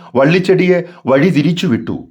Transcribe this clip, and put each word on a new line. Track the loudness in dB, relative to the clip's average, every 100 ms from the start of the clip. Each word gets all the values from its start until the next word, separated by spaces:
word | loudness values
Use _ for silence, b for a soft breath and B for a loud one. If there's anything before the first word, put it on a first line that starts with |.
| B
വള്ളിച്ചെടിയെ | 0 2 2 0 0 2 0 -4 B -2
വഴി | 2 2
തിരിച്ചു | 2 0 -2 -2
വിട്ടു. | -2 -4 -10 -12